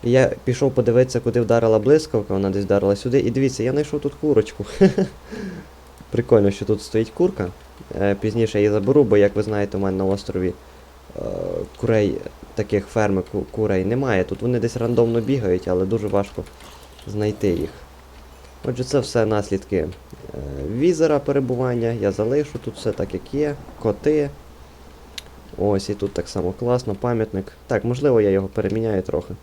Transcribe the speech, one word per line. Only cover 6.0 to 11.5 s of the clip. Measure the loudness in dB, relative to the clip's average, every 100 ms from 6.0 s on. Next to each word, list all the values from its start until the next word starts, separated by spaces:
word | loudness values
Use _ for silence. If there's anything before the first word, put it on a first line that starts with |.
| -4
Прикольно, | -4 4 6 6
що | 0 -2
тут | -2
стоїть | 0 -2 -2
курка. | 0 0 0 -6 -8 -20 -20 -12 0
Е, | 0 0
пізніше | -2 0 0 2
я |
її | 2
заберу, | 2 4 4
бо, | 6 6
як | 6 2
ви |
знаєте, | -2 -2 -2 -2
у |
мене | -2 0
на | 0
острові, | -2 -4 -4 -4 -4 -18 -20 -20 -20 -16 -10
е, | -8 -6 -6